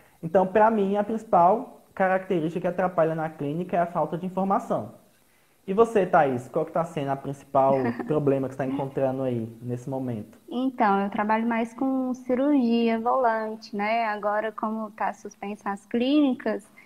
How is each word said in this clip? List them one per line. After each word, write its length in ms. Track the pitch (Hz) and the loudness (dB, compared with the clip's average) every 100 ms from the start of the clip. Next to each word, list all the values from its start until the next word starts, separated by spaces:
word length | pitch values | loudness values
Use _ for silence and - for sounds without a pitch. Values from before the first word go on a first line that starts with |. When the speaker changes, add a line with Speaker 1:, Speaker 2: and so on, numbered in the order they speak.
| _ _ | _ _
Speaker 1:
Então, 240 | 170 185 185 | 0 2 4
pra 240 | 208 214 | 4 4
mim, 260 | 220 196 202 | 4 0 0
a 80 | |
principal 760 | 208 220 220 185 170 - - - _ - | -2 -4 2 4 6 4 -2 -16 _ 0
característica 680 | 190 190 185 180 156 175 | 2 2 0 0 0 -2
que 60 | 175 | -4
atrapalha 480 | 175 180 175 160 160 | 0 0 2 0 0
na 120 | 160 | -4
clínica 480 | 160 143 160 180 180 | -6 -6 -4 -2 -2
é 40 | |
a 80 | 170 | 0
falta 280 | 175 151 170 | -2 -2 -4
de 120 | 180 | -6
informação. 640 | 185 196 208 - 165 113 - _ _ _ _ _ _ - | -4 0 0 0 -4 -4 -16 _ _ _ _ _ _ -4
E 80 | |
você, 320 | 196 226 226 185 | 2 4 4 4
Thaís, 440 | 175 143 123 123 | 4 4 0 -2
qual 160 | 156 139 | -4 -2
que 80 | |
tá 100 | 175 | -2
sendo 260 | 165 - 139 | -2 -4 -4
a 60 | 139 | -4
principal 600 | - 143 - 139 135 135 | -6 -10 0 2 4 4
Speaker 2:
<laughs> 280 | 123 117 123 | 0 -2 -2
Speaker 1:
problema 440 | 151 143 135 131 | 2 2 2 -2
que 40 | |
você 40 | 131 | -4
tá 80 | 131 | -4
encontrando 580 | 139 135 139 135 131 | -4 -4 -2 -2 0
aí 240 | 131 120 113 117 | -2 -2 -6 -10
nesse 280 | 123 123 135 | -8 -8 -6
momento? 480 | 131 127 110 104 - - | -6 -4 -6 -10 -18 -8
Speaker 2:
Então, 500 | 240 262 254 220 196 | -4 -4 2 2 2
eu 100 | 202 | 0
trabalho 380 | - 214 220 226 | -2 0 0 0
mais 260 | 226 233 | -2 -4
com 400 | - 269 262 254 | -4 -2 0 -2
cirurgia 840 | 254 - 247 277 285 233 233 233 226 | -6 -2 0 2 2 4 2 2 0
volante, 720 | 226 254 240 220 220 220 - | 0 2 2 0 -4 -8 -10
né? 300 | 202 208 226 226 | -4 -2 0 -2
Agora, 440 | 214 202 208 220 | -2 -2 -2 -4
como 400 | 214 220 220 214 | -4 -6 -4 -8
tá 220 | 220 196 | -4 -4
suspensa 560 | 202 208 - 202 208 208 | -4 -16 -12 -10 -8 -8
as 160 | 196 _ | -8 _
clínicas, 840 | 233 254 294 285 247 226 208 - - | -2 2 4 4 0 -4 -6 -8 -20